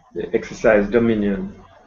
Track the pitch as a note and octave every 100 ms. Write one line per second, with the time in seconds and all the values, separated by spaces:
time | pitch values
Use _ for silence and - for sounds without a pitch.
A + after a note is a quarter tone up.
0 | _ E2+ - A2 - - B2 G#2+ G2+ A#2
1 | A#2 A2 G2+ F#2+ F#2+ - - -